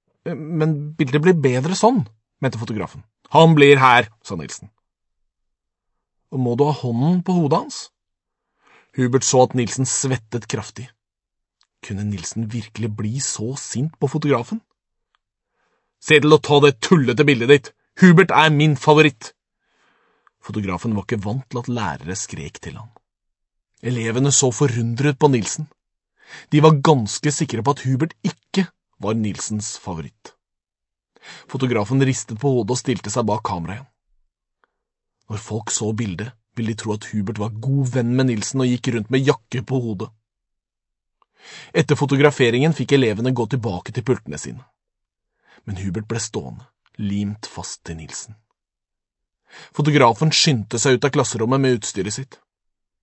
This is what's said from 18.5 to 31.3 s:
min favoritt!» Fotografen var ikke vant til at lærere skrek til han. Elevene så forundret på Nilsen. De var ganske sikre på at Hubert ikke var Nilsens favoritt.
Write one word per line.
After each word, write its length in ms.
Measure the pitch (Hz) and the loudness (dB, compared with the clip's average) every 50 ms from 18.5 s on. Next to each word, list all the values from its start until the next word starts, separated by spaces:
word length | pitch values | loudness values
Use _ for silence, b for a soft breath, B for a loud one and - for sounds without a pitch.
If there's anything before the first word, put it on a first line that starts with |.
| 156 | 4
min 220 | 143 151 156 147 - | 4 2 2 2 2
favoritt!» 540 | - 156 151 156 160 151 - - - - - _ _ _ _ _ _ _ _ _ _ _ _ _ _ _ _ _ _ _ _ _ - | 2 4 6 6 6 4 2 -4 -10 -20 -20 _ _ _ _ _ _ _ _ _ _ _ _ _ _ _ _ _ _ _ _ _ -14
Fotografen 520 | - 104 110 101 95 90 87 - 113 110 | -8 -6 -4 -4 -4 -4 -4 -4 -4 -4
var 100 | 104 95 - | -4 -4 -4
ikke 160 | 120 107 98 | -6 -6 -4
vant 220 | 107 107 135 - - | -4 -6 -6 -6 -8
til 120 | - 123 | -8 -8
at 100 | 120 - | -6 -6
lærere 440 | 120 120 104 87 71 60 65 80 95 - | -4 -4 -4 -4 -6 -6 -8 -10 -10 -8
skrek 400 | - - - 80 71 76 - - - | -10 -10 -12 -12 -12 -12 -14 -16 -16
til 140 | 87 71 - | -16 -14 -16
han. 120 | 110 - _ _ _ _ _ _ _ _ _ _ _ _ _ _ _ _ _ _ - | -16 -20 _ _ _ _ _ _ _ _ _ _ _ _ _ _ _ _ _ _ -6
Elevene 480 | 117 123 117 113 113 110 127 135 143 | -4 -4 -4 -2 -2 -2 0 2 2
så 180 | 131 - 139 127 117 | 2 2 2 0 0
forundret 640 | - 147 135 113 120 117 117 117 117 135 147 139 - | 0 0 0 0 -2 -4 -4 -2 -2 -2 -2 0 2
på 100 | 151 147 | 2 2
Nilsen. 360 | 135 120 95 - - - 151 - _ _ _ _ _ _ _ _ _ B B B B B B B | 2 2 -2 -4 -8 -10 -10 -12 _ _ _ _ _ _ _ _ _ B B B B B B B
De 120 | - 151 147 | 4 6 6
var 160 | 160 156 139 135 | 8 6 6 4
ganske 480 | 165 156 131 110 101 - - - 147 | 4 4 4 2 -2 -4 -4 -4 -2
sikre 320 | 143 - 160 135 120 113 107 | -2 -2 -4 -4 -4 -4 -2
på 120 | 135 147 | -2 -2
at 80 | - - 131 | -2 -2 -2
Hubert 280 | 131 123 160 165 - _ - | -2 0 -2 -4 -6 _ -6
ikke 440 | 185 - _ _ _ - 196 185 - _ _ _ _ _ - - | -6 -6 _ _ _ -2 -2 -2 -2 _ _ _ _ _ -8 -4
var 160 | 101 110 113 | -4 -2 -2
Nilsens 560 | 107 104 90 - - - 110 104 101 - - - | -2 -4 -4 -6 -8 -8 -6 -6 -6 -8 -12 -12
favoritt. 540 | - 101 87 80 73 64 - _ - - - _ _ _ _ _ _ _ _ _ _ _ _ _ _ _ _ _ B B | -12 -12 -10 -10 -12 -14 -16 _ -20 -20 -20 _ _ _ _ _ _ _ _ _ _ _ _ _ _ _ _ _ B B